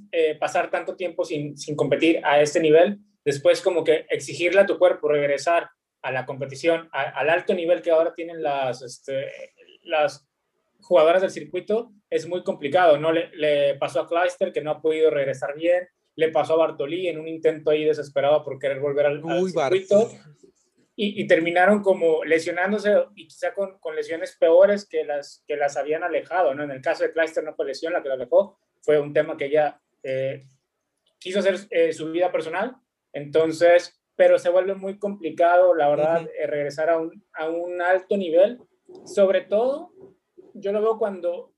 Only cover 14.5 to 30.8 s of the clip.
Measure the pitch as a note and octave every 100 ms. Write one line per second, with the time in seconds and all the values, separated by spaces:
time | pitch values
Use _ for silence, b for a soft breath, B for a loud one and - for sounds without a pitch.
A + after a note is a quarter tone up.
14.5 | D#3 D3+ D3+ D#3+ D#3+ D#3 D3 C3+ C3 C#3+
15.5 | D3 E3+ F3+ F3+ _ _ - D#3+ D#3 D3
16.5 | D#3+ D#3 D3 C#3+ F3 F3 D#3 D#3+ D#3+ D#3+
17.5 | D#3 D#3 D3+ D3+ D3+ C#3+ C#3 C#3 D3+ C#3+
18.5 | C3 C#3 C3+ C#3+ C#3+ D3 D3 D#3+ F3 F#3
19.5 | E3 C3+ F#3+ - G3+ A#3 - - _ -
20.5 | _ _ _ _ - G#3 G3+ - E3 E3
21.5 | F3 F#3 G#3 G3 F3+ E3 D#3 D3+ E3 E3+
22.5 | F3 F#3+ G#3 G3+ G3 F3 - D3 - F3
23.5 | G3 G3 - D#3+ D#3 D3 E3 F3+ - E3
24.5 | F3 G3 G3+ - D#3+ D3 D3 C#3+ - -
25.5 | D3 C#3+ C#3+ C#3+ D#3+ F3 D3 C3+ F3 D#3
26.5 | C#3 D3 C3 C3 D#3 E3 D#3+ D#3+ E3+ D#3
27.5 | D3+ C#3+ C3+ E3 F3 C#3 C3 B2 E3+ G3
28.5 | _ _ _ - D3+ D3 D3+ D#3 D#3 C#3
29.5 | D3+ D3 - _ _ C3+ C3 C3+ C3+ -
30.5 | _ _ _